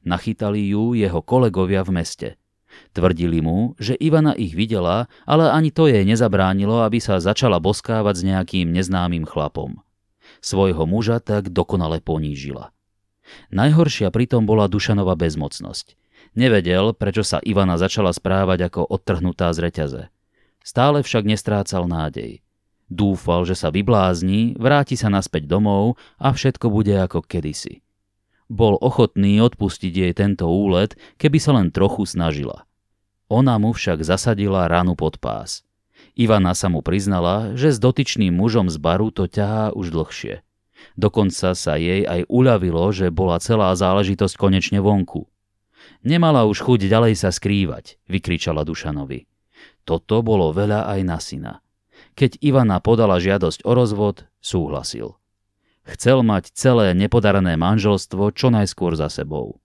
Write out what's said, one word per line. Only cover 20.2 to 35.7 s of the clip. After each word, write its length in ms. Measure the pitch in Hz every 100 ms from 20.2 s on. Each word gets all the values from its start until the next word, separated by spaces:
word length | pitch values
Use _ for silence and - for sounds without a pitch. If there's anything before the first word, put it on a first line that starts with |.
| _ _ _ _
Stále 400 | - - 135 147
však 200 | 131 117 104
nestrácal 600 | 107 - 104 98 95 87
nádej. 580 | 82 78 64 57 - _ _ _ _ _
Dúfal, 560 | 90 101 92 - 87
že 120 | 87 92
sa 120 | 80
vyblázni, 880 | 85 101 110 92 87 92 101 117 -
vráti 400 | 120 143 139 127
sa 160 | 107
naspäť 320 | 98 - 80 73
domov 520 | 90 104 98 110 123 - _
a 160 | 139
všetko 400 | 131 135 - 120
bude 240 | 104 104 98
ako 240 | 90 87
kedysi. 640 | - 87 76 73 - - _ _ _ _ _ _ _
Bol 320 | 101 113 98
ochotný 640 | 127 - 113 - 98 104
odpustiť 480 | 117 - 101 - 95
jej 220 | 85 92 85
tento 320 | 101 95 85
úlet, 480 | 90 101 90 104 - - _
keby 160 | - 151
sa 160 | -
len 160 | 131 87
trochu 400 | - 98 - 98
snažila. 560 | 90 82 73 65 - _ _ _ _ _ _ _
Ona 320 | 113 131 113
mu 160 | 110 113
však 320 | - 80 80
zasadila 640 | 95 120 104 101 95 85
ranu 240 | 85 90 85
pod 240 | 78 -
pás. 480 | 60 53 - - _